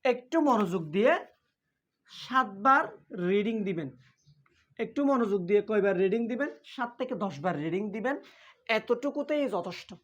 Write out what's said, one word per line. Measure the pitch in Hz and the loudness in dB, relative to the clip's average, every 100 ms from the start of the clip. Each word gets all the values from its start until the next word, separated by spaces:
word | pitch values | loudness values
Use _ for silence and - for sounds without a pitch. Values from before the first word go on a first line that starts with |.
একটু | 262 247 - 330 | 0 0 0 2
মনোযোগ | 294 226 190 180 156 | 4 2 2 -2 -2
দিয়ে | 175 240 339 - _ _ _ _ _ _ _ _ | 2 2 2 -4 _ _ _ _ _ _ _ _
সাতবার | - - 254 220 196 233 277 330 - _ - 175 | -18 0 0 0 0 4 4 4 -8 _ -4 2
রিডিং | 202 208 226 | 2 2 -2
দিবেন। | 196 170 139 - _ _ _ _ _ _ _ - | -2 -4 -6 -12 _ _ _ _ _ _ _ -8
একটু | 226 277 | -6 0
মনোযোগ | 277 262 214 196 175 | 2 2 2 0 2
দিয়ে | 202 | 2
কয়বার | 208 214 196 180 | 2 2 2 2
রিডিং | 190 226 233 | 2 2 -2
দিবেন? | 240 294 - - | -2 -4 -6 -16
সাত | - 240 - | -8 -8 -6
থেকে | 254 | -8
দশ | 160 196 143 | -4 -6 -4
বার | 175 151 | -4 -2
রিডিং | 156 180 214 | -2 -4 -4
দিবেন। | 214 220 320 - - - _ - 220 | -4 -4 -4 -8 -20 -20 _ -2 -2
এতটুকুতেই | 226 240 285 285 294 302 269 | 0 -2 -2 -4 -2 -2 0
যথেষ্ট। | 185 180 170 - 180 | -2 -6 -12 -16 -20